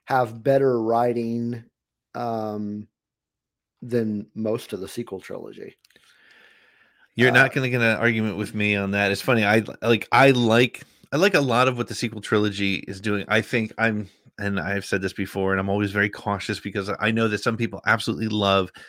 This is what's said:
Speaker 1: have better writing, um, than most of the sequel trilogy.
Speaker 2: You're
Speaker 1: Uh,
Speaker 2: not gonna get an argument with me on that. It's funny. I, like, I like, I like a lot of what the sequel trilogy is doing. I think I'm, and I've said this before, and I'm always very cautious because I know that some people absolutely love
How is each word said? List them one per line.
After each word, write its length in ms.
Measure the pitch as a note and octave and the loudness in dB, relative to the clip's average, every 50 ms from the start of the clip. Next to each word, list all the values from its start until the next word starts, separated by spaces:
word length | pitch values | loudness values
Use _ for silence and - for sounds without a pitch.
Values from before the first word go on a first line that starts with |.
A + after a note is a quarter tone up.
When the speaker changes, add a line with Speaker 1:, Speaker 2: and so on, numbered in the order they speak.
| _ | _
Speaker 1:
have 400 | - C#3+ C3 B2+ A2+ A2+ A2+ A2 | 0 0 0 0 0 -4 -2 0
better 380 | C3+ C#3 C#3 C#3 C3+ B2+ A#2 | 2 4 4 4 4 2 2
writing, 800 | A2+ A2+ A2+ A#2 A#2+ B2 A#2 A#2 A#2 A#2 A#2 A#2+ A#2 A#2 A#2+ A#2 A#2 - _ _ _ _ _ _ _ _ - | 2 2 2 2 2 2 0 -2 -2 -4 -4 -4 -4 -4 -6 -8 -10 -16 _ _ _ _ _ _ _ _ -10
um, 720 | A#2+ A#2+ A#2+ A2+ A2 A2 G#2+ G#2+ G#2+ G#2 G#2 G#2 G#2 G#2 - _ _ _ _ _ _ _ _ _ _ _ _ _ _ _ _ _ _ - | -8 -6 -6 -4 -4 -6 -6 -6 -6 -8 -8 -8 -10 -12 -16 _ _ _ _ _ _ _ _ _ _ _ _ _ _ _ _ _ _ -10
than 420 | B2 A#2+ A#2+ A2+ A2 G#2+ G#2 G#2 - _ | -4 -2 -2 0 0 -2 -4 -6 -10 _
most 400 | - A2 A2 A2 A#2 - - - | -6 -4 -2 -2 -4 -4 -8 -10
of 60 | F#2 | -10
the 80 | F#2 G2 | -10 -10
sequel 320 | - - A#2 - G2 F#2 | -10 -10 -10 -10 -10 -12
trilogy. 560 | - - G2+ F2+ E2+ - - - - - - _ _ _ _ _ _ _ _ _ _ _ - - - - _ _ _ _ _ _ _ _ _ _ _ _ _ | -12 -12 -14 -12 -14 -14 -16 -16 -18 -18 -18 _ _ _ _ _ _ _ _ _ _ _ -20 -20 -20 -20 _ _ _ _ _ _ _ _ _ _ _ _ _
Speaker 2:
You're 160 | - A#2+ B2+ | 4 4 6
Speaker 1:
Uh, 40 | A#2 | 8
Speaker 2:
not 180 | B2 C3+ C3 - | 6 6 6 4
gonna 160 | C#3+ C3 B2+ | 0 -2 0
get 120 | B2 B2 | 0 2
an 160 | A#2 A2+ A2 D#2 | 2 2 2 2
argument 400 | G#2+ A#2 A#2 A2 A2 A2 F#2 F2 | 2 2 2 2 0 -2 -2 -4
with 180 | G#2+ G2+ - | -6 -6 -4
me 200 | G#2+ G#2+ G#2 G#2 | -2 0 0 2
on 140 | G2+ G2 G2 | 0 0 0
that. 200 | G2 G2+ G2+ G2 | 0 0 2 2
It's 100 | G2+ G2 | 0 0
funny. 220 | - - B2+ A2+ G#2+ | 0 2 2 4 4
I, 200 | G2+ G#2+ A2+ G#2+ - - - - | 4 4 4 2 0 -6 -4 0
like, 240 | A#2 A#2+ G#2 G2 - | 0 2 0 0 0
I 200 | - A#2+ C3 C#3 | 4 6 6 6
like, 500 | C3+ B2 A#2+ A2 A2+ A#2 B2+ A#2+ - - - - _ _ - _ | 6 4 4 4 4 4 4 2 0 -8 -18 -20 _ _ -12 _
I 60 | - D3 | 0 2
like 180 | F3 G3+ G3 | 2 2 4
a 60 | D#3+ | 2
lot 260 | C#3+ C3 A#2 A#2+ B2+ C3 | 2 2 2 2 2 2
of 100 | B2+ A#2+ | 0 -2
what 100 | A#2+ - | -4 -6
the 60 | A#2 | -6
sequel 280 | - - A#2 A2 A2 | -6 -6 -6 -8 -10
trilogy 560 | G2+ - - G#2+ G#2+ G#2+ G2+ G2 G2+ G2 F#2+ D2+ - - | -4 0 2 2 2 0 0 -2 -2 -2 -2 -4 -6 -10
is 120 | G2 F#2+ | -12 -8
doing. 240 | G2 A2 G#2 G2+ F2+ - | -4 -4 -4 -4 -2 0
I 140 | G#2 A2 | 0 0
think 300 | G#2 - - A#2+ A2 G#2+ - - | 0 0 -2 -4 -4 -4 -2 -2
I'm, 320 | A2+ A2+ A2 G#2+ G#2+ F#2+ - _ _ _ _ - | 0 0 0 -2 -6 -10 -14 _ _ _ _ -8
and 200 | G#2+ G2+ G2+ F#2+ | -6 -4 -2 -2
I've 240 | D#2 F2+ G2+ G2+ F#2+ | -2 -2 -4 -4 -2
said 200 | - - G2 F#2 | -2 -2 -2 -2
this 100 | F#2+ - | -4 -4
before, 380 | - G2 F#2 - G2 F#2+ F#2+ | -4 -6 -6 -4 -2 0 0
and 80 | G2 F#2+ | 0 0
I'm 100 | F#2+ G2 | 0 0
always 220 | G2 G#2 G#2 G2+ | 0 0 0 0
very 180 | G2 G#2 G2+ G#2 | 0 0 0 0
cautious 500 | G2+ - - - G2+ G2 - - G#2+ - | -2 -6 -4 -4 -4 -4 -4 -6 -8 -6
because 300 | - G#2+ F#2+ G#2+ G2 G2 G2 - | -8 -6 -6 -6 -6 -6 -4 -2
I 120 | - G#2+ | -2 0
know 160 | A2+ A2+ A2+ A2 | 0 2 0 0
that 160 | G#2 G2+ - | 0 -2 -2
some 120 | B2 A2+ | -4 -2
people 260 | - A#2 G#2 F2+ F#2+ - | -2 -4 -6 -6 -6 0
absolutely 440 | - A2 A2+ - - G#2+ D2 A2 A2 | 0 0 0 0 -4 -4 -4 -4 -2
love 420 | G#2+ G#2+ G#2 G2 G2 G2 F#2+ F2+ - - - | -2 0 2 4 4 4 2 0 -6 -16 -20